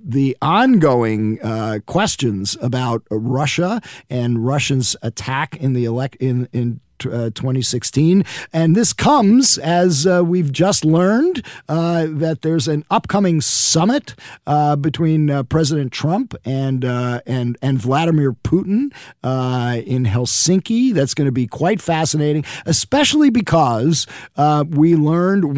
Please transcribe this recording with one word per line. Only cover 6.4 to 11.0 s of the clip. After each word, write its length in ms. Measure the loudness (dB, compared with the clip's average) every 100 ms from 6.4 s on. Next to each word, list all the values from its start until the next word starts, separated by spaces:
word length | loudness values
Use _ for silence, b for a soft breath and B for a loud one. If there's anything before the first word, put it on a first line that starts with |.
| -4
in, 300 | -4 -4 -6 _ -12 -8
uh, 200 | -4 -6
twenty 300 | -6 -4 -2
sixteen. 600 | -2 -4 -2 2 4 4 0 B B
And 220 | 0 2 4
this 180 | 2
comes 640 | 2 2 4 6 4 4 0
as, 480 | 0 2 2 2 2
uh, 180 | 2
we've 280 | 2 2 0
just 340 | 2 2 2 2
learned, 580 | 4